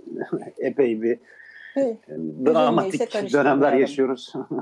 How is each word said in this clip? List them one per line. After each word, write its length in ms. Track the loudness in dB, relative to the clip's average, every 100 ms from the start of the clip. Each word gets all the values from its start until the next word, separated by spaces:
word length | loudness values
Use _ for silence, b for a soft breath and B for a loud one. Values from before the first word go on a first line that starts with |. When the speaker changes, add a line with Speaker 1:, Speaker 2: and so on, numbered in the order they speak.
| -14 -10
Speaker 1:
<laughs> 340 | -6 -8 -8 -6
epey 440 | -4 2 0 2
bir 160 | -2 -2 B B B B B
Speaker 2:
Hı. 220 | -2 -2 -2 -10 -10 -8 0 2
Speaker 1:
dramatik 540 | 4 4 2 0 -2 -2
Speaker 2:
Hüzünlüyse 240 | -4 0 2
Speaker 1:
dönemler 320 | 4 4 4
Speaker 2:
karıştırmayalım. 100 | 4
Speaker 1:
yaşıyoruz. 520 | 2 0 -2 -2 -8 -12
<laughs> 40 | -8 -8